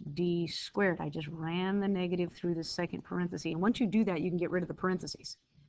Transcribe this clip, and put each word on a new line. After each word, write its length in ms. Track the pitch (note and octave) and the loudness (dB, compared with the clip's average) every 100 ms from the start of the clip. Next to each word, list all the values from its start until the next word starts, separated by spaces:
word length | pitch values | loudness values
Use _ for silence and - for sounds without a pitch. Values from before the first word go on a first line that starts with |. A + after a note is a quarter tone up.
| D3 | -6
D 320 | D3 F3 E3+ E3 | 0 2 2 0
squared. 540 | - - - G3 E3 | -4 -4 2 4 2
I 80 | D3+ | -2
just 220 | D#3+ D3+ | -4 -6
ran 500 | E3 D#3+ F3 F#3+ G3+ | -6 -2 0 0 2
the 80 | G3 | 2
negative 460 | F#3+ F3+ F3+ E3+ | 2 2 0 0
through 220 | - F3 E3 | -2 -2 -2
the 80 | |
second 380 | D#3+ - E3+ - | -2 -2 -2 -4
parenthesis. 420 | - F3+ F3 F3 E3 | -4 -2 -2 -2 -2
And 160 | E3 | 2
once 180 | G3+ B3 | 2 2
you 80 | G#3+ | 2
do 160 | G#3+ | 4
that, 160 | G3 E3+ | 4 2
you 100 | F3+ | 0
can 80 | E3+ | 0
get 140 | F3 | 0
rid 100 | F3+ | 0
of 60 | E3+ | -2
the 80 | D#3+ | -2
parentheses. 640 | F#3 F3+ D3 - - - _ _ | 0 0 -2 -10 -14 -16 _ _